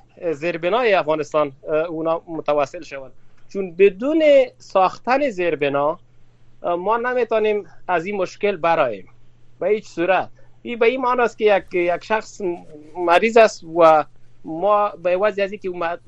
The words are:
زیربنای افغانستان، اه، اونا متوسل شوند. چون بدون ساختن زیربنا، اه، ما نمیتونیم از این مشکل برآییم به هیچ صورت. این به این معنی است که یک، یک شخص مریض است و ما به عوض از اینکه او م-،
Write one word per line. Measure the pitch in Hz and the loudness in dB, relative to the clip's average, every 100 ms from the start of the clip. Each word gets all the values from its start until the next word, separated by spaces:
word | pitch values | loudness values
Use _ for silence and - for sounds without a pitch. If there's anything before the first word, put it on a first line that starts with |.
| - - 180 | -16 -10 -6
زیربنای | 147 170 165 175 220 240 | -4 -4 -4 -2 0 2
افغانستان، | 185 147 156 143 156 147 135 - | 2 2 -2 -2 -2 -2 -4 -4
اه، | 156 | -2
اونا | 170 160 160 165 - | -2 -4 -2 -4 -4
متوسل | 160 147 147 139 175 | -8 -2 0 -2 -6
شوند. | 156 139 131 - - - - | -14 -14 -16 -18 -20 -20 -12
چون | 196 190 165 | -8 -6 2
بدون | 202 190 262 320 302 277 247 - | 4 4 -2 2 6 6 4 -2
ساختن | - 196 185 - - 269 285 | -4 0 0 0 -2 0 0
زیربنا، | 185 175 151 143 139 143 175 - - - - - - | -2 -2 0 0 0 0 -2 -10 -20 -20 -20 -20 -10
اه، | - 175 | -6 -4
ما | 185 233 | -2 -2
نمیتونیم | 240 254 233 220 214 208 165 - - | -2 -2 -2 0 0 -2 -6 -12 -4
از | 180 175 | -4 -2
این | 208 | -4
مشکل | 180 - 202 190 | -6 -4 -4 -2
برآییم | 165 165 131 101 95 - - - - - | 0 2 0 -4 -12 -20 -20 -20 -20 -6
به | 175 | -2
هیچ | 214 - | -2 -4
صورت. | - 175 180 123 - - - | -4 0 0 -2 -10 -20 -18
این | 226 233 | -12 0
به | 233 | 0
این | 262 | 2
معنی | 247 247 | 0 0
است | 233 - | 0 0
که | 214 | 2
یک، | 190 - | 2 0
یک | 180 175 170 | -2 -2 -2
شخص | - 220 - - 190 175 - 151 151 180 | -2 -4 -4 -8 -8 -8 -12 -20 -16 -4
مریض | 175 175 220 226 | 2 4 4 6
است | 220 - | 4 2
و | 165 165 165 156 147 - - - 165 | -6 4 6 6 2 -8 -20 -18 -12
ما | 160 190 208 208 | -4 0 2 0
به | 170 175 | -4 -2
عوض | 180 208 196 | 0 0 -2
از | 196 | -4
اینکه | 208 190 | -6 -10
او | 175 | -6
م-، | 170 175 | -6 -8